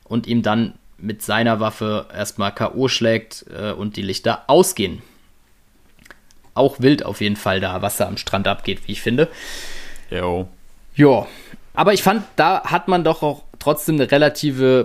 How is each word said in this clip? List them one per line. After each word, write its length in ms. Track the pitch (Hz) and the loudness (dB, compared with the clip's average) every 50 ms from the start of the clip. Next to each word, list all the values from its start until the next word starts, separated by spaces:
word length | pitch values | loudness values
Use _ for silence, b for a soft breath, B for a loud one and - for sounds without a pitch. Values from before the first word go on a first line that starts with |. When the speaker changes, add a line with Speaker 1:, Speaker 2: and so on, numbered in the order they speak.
| B | B
Speaker 1:
und 240 | - 110 120 117 - | -6 -6 -4 -2 0
ihm 140 | 117 117 | -2 0
dann 320 | 104 107 107 117 113 - - - _ - - - | 2 2 2 0 0 -2 -6 -14 _ -20 -20 -12
mit 220 | 92 107 104 - | -10 -10 -10 -8
seiner 380 | - - 104 110 117 117 113 107 | -6 -2 0 0 2 2 0 0
Waffe 460 | 110 107 - - 110 107 107 104 - - | -2 -4 -4 -4 -4 -4 -4 -4 -6 -8
erstmal 400 | - 95 101 - - - 98 101 | -8 -8 -8 -8 -4 -4 -4 -4
K 200 | - - 110 - - | -2 -4 -6 -4 -2
O 140 | 120 135 127 | -2 -2 0
schlägt, 560 | - - 120 113 113 110 - - - - - - - | 0 0 0 0 0 0 -4 -8 -20 -20 -20 -18 -12
äh, 140 | - 104 107 | -10 -8 -8
und 240 | 87 90 104 104 - | -6 -6 -8 -8 -8
die 80 | 107 | -8
Lichter 400 | 101 95 98 - - 113 110 - - - | -6 -6 -6 -4 -2 -2 -2 -2 0 2
ausgehen. 520 | 143 175 190 - - - 98 87 71 - - b b b b b b _ _ _ _ _ _ _ _ _ _ _ _ _ - - - _ _ - _ - _ - - | 4 4 4 4 0 -2 -4 -4 -4 -10 -16 b b b b b b _ _ _ _ _ _ _ _ _ _ _ _ _ -20 -20 -20 _ _ -20 _ -20 _ -10 0
Auch 260 | 127 135 135 - - | 2 2 2 2 4
wild 240 | 120 139 151 - - | 4 4 4 4 0
auf 160 | - 101 - | -8 -6 -2
jeden 160 | 104 104 104 | -2 -2 -2
Fall 240 | - - 101 95 98 | -2 0 0 0 0
da, 220 | 98 90 90 95 | -2 -2 -4 -2
was 160 | 98 101 - - | -4 -4 -2 -2
da 100 | 98 92 | -2 -4
am 80 | 98 | -4
Strand 320 | - - - - 101 95 98 | -8 -6 -4 -4 -2 0 0
abgeht, 400 | 101 - - 101 95 - - - | -2 -2 -4 -6 -6 -6 -6 -8
wie 40 | |
ich 80 | 101 - | -8 -4
finde. 280 | - 110 120 135 160 165 B B B B B B B B B B B B B B B B | -2 -2 2 2 2 0 B B B B B B B B B B B B B B B B
Speaker 2:
Jo. 380 | - 87 90 90 87 92 92 - - - - - - - - - - | -6 -4 -2 -2 -2 -4 -4 -8 -12 -20 -20 -20 -20 -20 -20 -8 2
Speaker 1:
Ja, 300 | 143 147 139 123 104 - B B B B B B B - - - | 6 6 6 6 4 0 B B B B B B B -18 -8 -2
aber 180 | - 165 196 | 2 2 4
ich 100 | 208 185 | 4 4
fand, 220 | - 190 208 226 196 - - | 2 2 2 2 -2 -6 0
da 300 | - 151 175 190 165 - | 2 2 2 2 0 -2
hat 240 | - 170 175 - 190 | -2 -2 -2 0 2
man 160 | 185 175 156 | 0 2 2
doch 180 | 160 160 - | 0 0 0
auch 220 | 160 147 139 - - - - - | -2 -4 -4 -6 -12 -20 -16 -4
trotzdem 360 | - 143 147 - - 165 160 | -2 0 0 0 0 0 2
eine 140 | 143 127 - | 2 2 4
relative 720 | 139 143 151 143 147 - 151 147 131 131 131 131 131 127 | 4 4 4 4 2 0 -4 -4 0 2 4 6 6 6